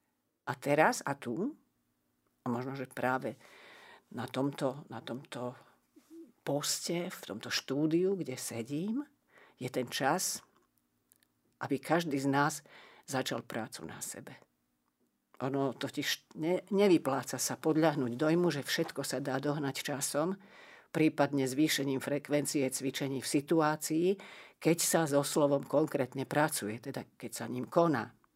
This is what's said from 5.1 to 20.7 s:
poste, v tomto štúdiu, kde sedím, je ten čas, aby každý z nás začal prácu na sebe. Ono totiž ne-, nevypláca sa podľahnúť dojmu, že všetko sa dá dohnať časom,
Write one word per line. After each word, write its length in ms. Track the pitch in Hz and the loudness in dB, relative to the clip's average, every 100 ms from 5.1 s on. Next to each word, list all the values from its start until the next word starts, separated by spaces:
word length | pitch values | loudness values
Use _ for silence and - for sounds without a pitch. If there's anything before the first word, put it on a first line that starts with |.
| 120 - 127 123 123 - _ _ - _ 330 330 _ | -10 -10 -8 -8 -10 -18 _ _ -20 _ -20 -20 _
poste, 720 | - 143 151 - - 170 175 | -4 -2 0 -4 -2 -4 -4
v 100 | - - | -8 -10
tomto 240 | 98 117 | -10 -4
štúdiu, 640 | - - 135 156 165 185 196 | -4 -2 0 2 2 2 0
kde 160 | 156 127 | -4 -6
sedím, 640 | - 117 117 143 196 226 294 _ _ - - - | -6 -6 -6 -4 -2 -4 -6 _ _ -20 -20 -10
je 80 | 127 | -6
ten 160 | 131 120 | -4 -4
čas, 480 | - 135 170 - - - _ _ _ _ _ _ _ _ _ _ - | -2 0 2 0 -6 -10 _ _ _ _ _ _ _ _ _ _ -10
aby 160 | 143 135 | -4 -2
každý 400 | - 165 170 143 | 2 2 2 0
z 160 | 139 | 2
nás 320 | 139 147 - - - - - | 4 2 0 -12 -20 -20 -20
začal 400 | - 135 127 117 | -6 -4 -2 -4
prácu 400 | - 120 110 - | -6 -8 -8 -10
na 160 | 80 - | -12 -10
sebe. 400 | - - - - _ _ _ _ _ _ _ _ _ - | -10 -12 -14 -18 _ _ _ _ _ _ _ _ _ -8
Ono 320 | 131 139 139 113 | -4 0 -2 -2
totiž 600 | - - 143 - _ - | -6 -4 -4 -4 _ -6
ne-, 240 | 160 180 - | -2 -2 0
nevypláca 640 | 196 208 170 135 135 123 127 | 4 6 6 4 -2 -2 -4
sa 240 | - 127 | -4 -2
podľahnúť 560 | 160 156 160 143 123 120 | 2 4 4 2 0 0
dojmu, 320 | 151 170 175 | 2 4 2
že 160 | 139 | 0
všetko 400 | 127 - 170 - | -2 -2 -2 -4
sa 160 | 139 131 | -4 -4
dá 160 | 139 131 | -2 -2
dohnať 400 | 143 151 139 135 | 0 -2 -2 -4
časom, 480 | - 139 - 143 160 196 - - - | -6 -4 -2 0 -2 -2 -8 -20 -20